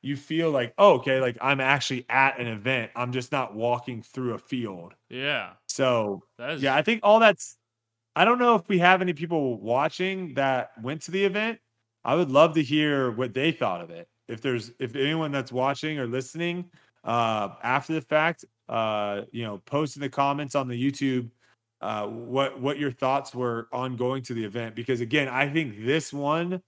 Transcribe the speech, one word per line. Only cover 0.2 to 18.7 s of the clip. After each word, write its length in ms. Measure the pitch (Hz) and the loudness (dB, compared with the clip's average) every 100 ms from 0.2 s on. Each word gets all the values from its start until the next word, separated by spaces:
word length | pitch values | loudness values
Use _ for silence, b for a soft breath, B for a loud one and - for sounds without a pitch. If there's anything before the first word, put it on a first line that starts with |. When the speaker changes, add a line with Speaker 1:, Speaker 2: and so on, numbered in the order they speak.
| - 160 165 | -4 0 2
Speaker 1:
like, 200 | 139 120 - | 2 0 6
"Oh, 160 | 202 | 8
okay, 260 | 135 139 131 | 8 4 2
like, 160 | 127 117 | 2 0
I'm 180 | 131 139 | 0 2
actually 460 | 131 143 - 127 - | 4 2 0 -6 0
at 300 | 131 135 131 | 4 4 2
an 80 | 120 | -6
event. 460 | 110 117 131 113 | -4 -2 -2 -4
I'm 160 | 120 123 | -6 -4
just 220 | 127 120 | -4 -2
not 220 | 143 120 | -4 -4
walking 480 | 104 120 120 123 117 | -2 0 0 -4 -12
through 320 | - - 123 | -10 -6 -4
a 40 | 107 | -6
field." 560 | - 131 113 92 87 - _ | -6 -6 -6 -8 -16 -20 _
Speaker 2:
Yeah. 440 | 127 139 135 92 92 - | -8 -4 -4 -6 -16 -12
Speaker 1:
So, 540 | - 131 120 104 98 _ - | 0 2 2 0 -4 _ -12
Speaker 2:
That 120 | 123 | -8
is 120 | 156 | -2
Speaker 1:
yeah, 140 | 135 139 | 2 2
I 60 | |
think 180 | 156 226 | 2 2
all 160 | 202 220 | 6 8
that's, 380 | 226 190 - - _ _ _ _ _ | 8 4 -8 -18 _ _ _ _ _
I 100 | - | 4
don't 140 | 196 247 | 4 6
know 160 | 240 | 4
if 140 | 220 - | 4 4
we 100 | 185 | 4
have 240 | 175 185 | 6 6
any 120 | 185 | 4
people 440 | 151 165 165 135 110 | -2 -2 0 0 -2
watching 760 | 101 123 156 - 185 190 180 | 0 0 0 -2 -4 -4 -4
that 360 | 131 135 127 - - | 0 2 0 -2 -8
went 220 | 117 151 | -8 -8
to 80 | - | -4
the 140 | 185 | 0
event. 340 | 196 196 220 220 _ _ _ _ | 0 0 -4 -6 _ _ _ _
I 100 | - | 0
would 160 | 156 156 | 0 4
love 240 | 139 165 | 6 6
to 80 | 160 | 4
hear 480 | 131 151 151 143 127 | 0 0 2 2 0
what 240 | 110 127 | -2 -4
they 160 | 123 151 | 0 -2
thought 300 | 160 113 87 | 0 -2 -4
of 100 | 85 | -8
it. 180 | 85 85 _ - | -16 -18 _ -12
If 120 | 117 | -6
there's, 280 | 139 120 110 - | -2 -4 -6 -8
if 160 | - | -8
anyone 380 | 135 139 160 156 | -2 -2 -2 -2
that's 180 | 139 120 | -4 -4
watching 480 | 123 131 139 156 151 | -2 -2 -2 -6 -4
or 80 | 120 | -4
listening, 640 | 127 127 160 170 175 180 b b _ | -4 -6 -6 -4 -4 -10 b b _
uh, 520 | - 117 113 110 101 - | -2 0 0 0 -4 -6
after 280 | 120 135 139 | -2 -2 -2
the 80 | 160 | -6
fact, 420 | - 151 160 170 - _ | 0 2 2 -2 -14 _
uh, 540 | - | -6